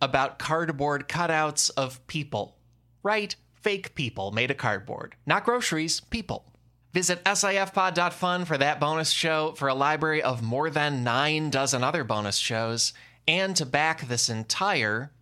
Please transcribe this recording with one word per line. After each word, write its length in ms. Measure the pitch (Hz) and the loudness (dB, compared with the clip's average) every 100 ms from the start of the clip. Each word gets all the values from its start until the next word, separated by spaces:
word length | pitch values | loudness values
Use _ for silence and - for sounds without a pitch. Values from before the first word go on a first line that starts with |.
about 380 | 135 135 139 - | 2 2 0 -2
cardboard 720 | - 160 165 143 147 143 - | -2 0 0 -2 0 -2 -2
cutouts 600 | 160 170 160 151 147 - - | -2 0 2 0 0 0 0
of 300 | 131 127 - | -4 -6 -10
people. 480 | 156 143 107 101 _ _ _ _ _ | -8 -4 -4 -6 _ _ _ _ _
Right? 320 | 202 214 208 - _ | -2 0 -2 -8 _
Fake 420 | _ 214 202 185 - | _ -2 -2 -6 -6
people 360 | 123 - 98 | -6 -4 -4
made 200 | 107 127 | 0 0
of 60 | 135 | 0
cardboard. 580 | 123 98 - - - - - | -2 -2 -6 -10 -12 -12 0
Not 180 | 180 | 0
groceries, 560 | 202 240 233 160 160 - | 2 0 0 -2 -2 -4
people. 460 | - 233 202 - - _ _ _ _ | -4 -8 -6 -8 -8 _ _ _ _
Visit 280 | 180 180 175 190 | -2 0 2 2
S 180 | 202 | 2
I 120 | 196 196 | 2 2
F 180 | 190 | 2
pod 200 | 196 185 | 2 2
dot 200 | 175 175 | 2 0
fun 320 | 170 180 180 175 | 0 0 0 0
for 120 | 139 | 2
that 220 | 139 143 | 2 2
bonus 320 | 147 160 156 | 0 0 0
show, 420 | - 165 156 156 | 0 2 0 0
for 140 | 147 139 | -2 -2
a 60 | |
library 480 | 131 143 156 156 151 | 2 2 2 2 2
of 200 | 127 123 | 0 -2
more 280 | 113 123 160 | -2 0 0
than 340 | 151 147 139 | 0 0 0
nine 460 | 120 120 147 156 156 | 2 2 2 2 0
dozen 340 | 135 139 127 | 0 2 2
other 200 | 127 165 | 0 -2
bonus 340 | 117 107 101 - | -2 -2 0 -2
shows, 560 | - 113 113 117 - - - - - | 0 -2 -2 0 -2 -2 -20 -4 0
and 280 | 170 190 185 | 2 0 0
to 80 | 139 | 0
back 420 | 143 156 160 123 | 0 0 -2 -4
this 220 | 120 - | -2 0
entire 840 | 113 113 - 190 175 107 110 143 - | -2 -4 -2 0 2 0 -2 -4 -10